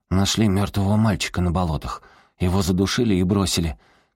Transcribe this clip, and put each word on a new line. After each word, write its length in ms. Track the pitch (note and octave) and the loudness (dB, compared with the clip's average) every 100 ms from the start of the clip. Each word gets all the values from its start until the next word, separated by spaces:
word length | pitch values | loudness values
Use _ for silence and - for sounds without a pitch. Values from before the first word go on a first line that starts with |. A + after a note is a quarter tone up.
| - | -4
«Нашли 380 | F#2 G2 - A2 | 0 0 2 2
мертвого 480 | F#2+ G2+ G2+ G2 G#2+ | 2 -2 -2 0 2
мальчика 440 | A2+ E2+ - - | 2 0 -4 -2
на 120 | F2+ | -2
болотах. 500 | F2 F2 D2 - - - - _ - | 0 -2 -4 -6 -12 -16 -20 _ -4
Его 220 | F2+ F#2+ | 0 0
задушили 520 | F2 F#2 G2 - A#2 | 0 0 0 0 0
и 80 | F#2 | 2
бросили. 560 | F2+ G2+ F2+ - E2 - _ _ _ | 2 2 0 0 -2 -6 _ _ _